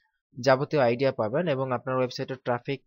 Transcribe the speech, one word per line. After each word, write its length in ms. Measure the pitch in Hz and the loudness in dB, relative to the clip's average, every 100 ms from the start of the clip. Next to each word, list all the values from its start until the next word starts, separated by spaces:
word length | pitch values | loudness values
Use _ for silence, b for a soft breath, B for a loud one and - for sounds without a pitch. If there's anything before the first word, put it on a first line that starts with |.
| _ _ _ - | _ _ _ -2
যাবতীয় 420 | 127 131 143 151 | 2 4 2 2
আইডিয়া 300 | 120 120 135 | 2 4 0
পাবেন 360 | 127 107 139 180 | 0 -2 0 -2
এবং 240 | 131 131 | -2 -2
আপনার 260 | 120 131 127 | -4 -2 0
ওয়েবসাইটের 400 | 127 - 131 131 | -2 -4 -8 -6
ট্রাফিক 380 | - 120 - 139 | -4 -4 -4 -8